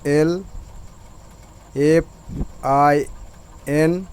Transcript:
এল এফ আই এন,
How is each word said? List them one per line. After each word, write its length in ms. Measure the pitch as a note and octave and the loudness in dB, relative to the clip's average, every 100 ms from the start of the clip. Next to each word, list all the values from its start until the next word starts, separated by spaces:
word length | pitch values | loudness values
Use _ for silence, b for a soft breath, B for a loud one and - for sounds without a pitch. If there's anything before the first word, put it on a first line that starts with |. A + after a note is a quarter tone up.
| C#3+ D3 | 0 2
এল 120 | D#3+ F3+ F#3+ - - - - - - - - - - - - C3+ D3 | 2 -2 -8 -14 -16 -18 -20 -20 -20 -20 -20 -20 -20 -20 -10 0 2
এফ 120 | E3 - - - - - - C3 C#3 | 2 0 -8 -12 -8 -8 -6 0 4
আই 120 | D3 D3 - - - - - - - D3 | 4 4 0 -10 -18 -20 -20 -14 -2 2
এন, 100 | D#3+ F3+ F#3 | 2 0 -6